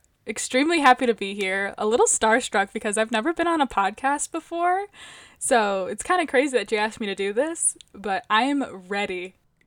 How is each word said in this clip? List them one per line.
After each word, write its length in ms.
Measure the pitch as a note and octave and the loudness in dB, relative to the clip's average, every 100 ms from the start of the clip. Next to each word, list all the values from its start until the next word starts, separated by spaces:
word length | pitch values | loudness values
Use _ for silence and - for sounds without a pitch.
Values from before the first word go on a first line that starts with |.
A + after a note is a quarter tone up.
| _ _ | _ _
extremely 540 | - A3 - B3+ D4+ E4+ | -12 -8 -2 0 2 4
happy 260 | C#4 B3+ B3+ | 6 6 4
to 80 | |
be 200 | G#3 G3 | 0 -4
here. 400 | G3+ F#3+ F#3+ G3 - | -4 -2 -2 -4 -2
A 80 | |
little 220 | G#3+ A#3 A4+ | 0 4 4
starstruck 680 | - A3 A3+ - G#3+ G3 | 4 4 2 2 0 0
because 240 | A3 A3 G#3 | -4 -4 -2
I've 140 | A3 | 0
never 220 | A#3 B3 | 0 -2
been 140 | E4+ E4+ | 0 0
on 120 | E4 | 2
a 60 | C4+ | 0
podcast 640 | - G3 G#3+ C4+ C#4+ - | 0 -2 0 -2 -2 -4
before. 560 | E4 - E4+ F4 F#4 G#4 - - - - _ | -8 -8 -2 0 0 -2 -12 -20 -20 -20 _
So 460 | - A#3+ G#3 G3 F#3 | 0 2 2 -2 -4
it's 140 | G#3+ | -8
kinda 240 | - F4+ D#4+ | -2 -2 2
crazy 300 | B3 C#4+ B3 | 2 2 0
that 160 | G3+ | -2
you 60 | G#3+ | -2
asked 220 | A3 - | -2 -4
me 60 | G#3 | -6
to 80 | |
do 200 | F#3+ G3 | -4 -2
this, 420 | G#3 D#4 E4 - - - | -2 -2 -2 -4 -6 -14
but 320 | - G3+ F#3+ - | -12 -6 -6 2
I 140 | G#3+ | 2
am 200 | C4 C#4+ B3 F#3+ F3+ | 4 0 -2 -8 -8
ready. 460 | G3+ G3+ F3+ F#3 - _ _ | -4 -4 -6 -8 -14 _ _